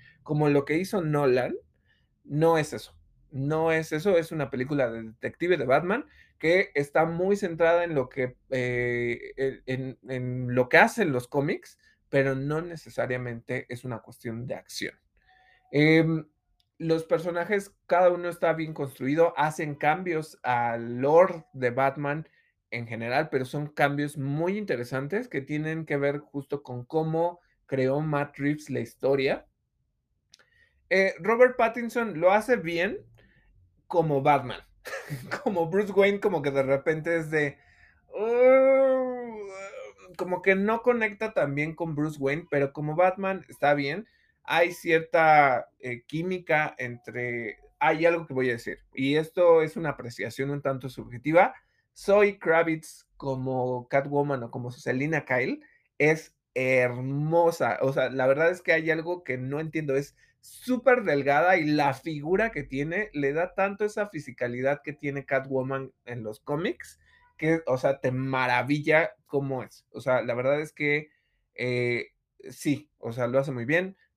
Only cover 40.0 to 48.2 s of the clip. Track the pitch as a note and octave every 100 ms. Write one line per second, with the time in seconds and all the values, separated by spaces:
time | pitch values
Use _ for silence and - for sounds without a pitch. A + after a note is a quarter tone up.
40 | F#3 - F3+ F3+ F#3+ F#3+ G3+ A3+ B3 A#3+
41 | G#3+ G3+ A3 G3+ C#3+ C#3 D#3 D#3+ E3 D3
42 | D#3 D3 C3+ D3+ F3 C#3+ C#3 - D3+ D#3
43 | F#3 F#3 F#3+ F#3+ - - C#3+ D3 C#3 F3
44 | A3+ _ _ _ - D#3+ F3+ F3 E3 D#3+
45 | E3 E3+ D#3+ D3+ C#3 B2 - _ B2+ A#2+
46 | - D#3 F3+ F#3 E3+ D3+ D3+ - B2 A#2+
47 | - A#2+ B2 A#2+ A2 - _ _ D3+ D#3+
48 | E3 E3+